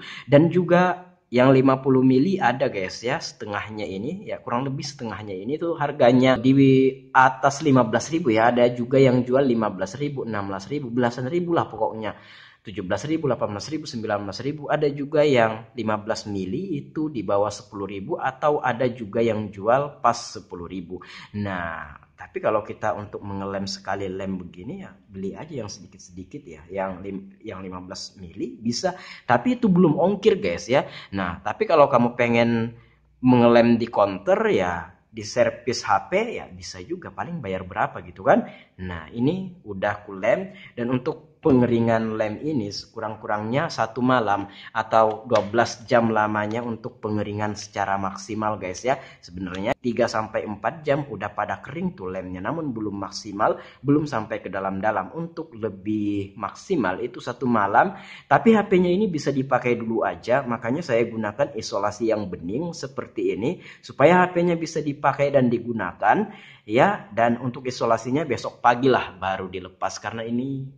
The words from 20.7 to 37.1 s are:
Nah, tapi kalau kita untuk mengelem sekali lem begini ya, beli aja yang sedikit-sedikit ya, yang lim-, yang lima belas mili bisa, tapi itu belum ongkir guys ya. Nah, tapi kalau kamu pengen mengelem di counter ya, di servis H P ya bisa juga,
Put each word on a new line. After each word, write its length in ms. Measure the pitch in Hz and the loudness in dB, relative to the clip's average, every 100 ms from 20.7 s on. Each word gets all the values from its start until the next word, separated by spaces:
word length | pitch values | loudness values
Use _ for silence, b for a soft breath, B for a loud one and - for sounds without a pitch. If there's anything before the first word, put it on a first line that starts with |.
| 95 82 90 B B B 104 | -10 -10 -14 B B B -6
Nah, 560 | 101 92 82 80 73 - _ | -4 -4 -6 -8 -12 -18 _
tapi 320 | _ 92 - | _ -14 -4
kalau 240 | 117 107 104 | 0 0 -2
kita 240 | - 110 | -6 -4
untuk 320 | 104 104 - | -4 -8 -12
mengelem 480 | 101 98 98 98 98 | -8 -8 -6 -6 -6
sekali 400 | - 98 101 95 | -8 -6 -6 -6
lem 240 | 95 95 92 | -6 -6 -6
begini 480 | 87 85 101 190 | -10 -14 -14 -14
ya, 80 | 120 | -16
beli 400 | 95 _ 95 95 | -20 _ -10 -10
aja 320 | 85 156 139 | -10 -12 -10
yang 80 | 104 | -10
sedikit-sedikit 720 | - - 95 - 90 90 147 | -14 -20 -20 -20 -18 -16 -16
ya, 160 | 85 78 82 | -16 -20 -10
yang 320 | 95 95 87 | -6 -6 -6
lim-, 400 | 98 95 - - | -10 -10 -12 -16
yang 240 | 107 95 | -14 -12
lima 160 | 95 90 | -12 -12
belas 400 | 92 95 - 101 | -12 -14 -14 -16
mili 400 | 87 101 202 - | -16 -10 -12 -6
bisa, 400 | 117 117 180 170 B B | -6 -2 -4 -6 B B
tapi 320 | - 233 254 247 | 0 2 2 2
itu 160 | 220 | 4
belum 240 | 175 175 143 | 6 6 4
ongkir 400 | 180 202 214 190 | 2 2 2 2
guys 320 | 95 85 110 | -2 -4 0
ya. 240 | 139 B B B 98 | 0 B B B -4
Nah, 240 | 90 90 | -4 -4
tapi 240 | 104 - | -6 -2
kalau 240 | 214 160 139 | 4 6 8
kamu 320 | 123 120 120 | 6 4 2
pengen 560 | 120 117 117 117 117 117 b b _ _ | 2 4 4 2 -2 -8 b b _ _
mengelem 560 | 127 123 120 117 117 117 | 6 8 10 8 8 4
di 80 | 117 | 2
counter 560 | - 101 92 - 202 220 | 2 2 0 0 2 2
ya, 400 | 117 90 85 85 _ _ | 2 0 -4 -10 _ _
di 160 | 110 | -14
servis 640 | 104 127 117 - - 113 113 | -6 2 2 0 -6 -4 0
H 240 | 98 - | -2 0
P 240 | 185 233 104 | -2 -2 -6
ya 160 | 65 | -12
bisa 320 | 90 - 92 | -16 -16 -14
juga, 320 | 92 - 98 | -10 -10 -10